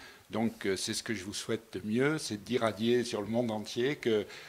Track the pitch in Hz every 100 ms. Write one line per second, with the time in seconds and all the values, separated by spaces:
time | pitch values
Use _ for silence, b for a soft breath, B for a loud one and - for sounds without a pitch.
0 | B B B 107 113 - 101 95 - 107
1 | - 104 92 98 - 110 - 95 101 113
2 | 139 156 - 104 98 123 113 98 113 120
3 | 113 107 101 117 120 107 101 120 127 147
4 | 120 107 92 B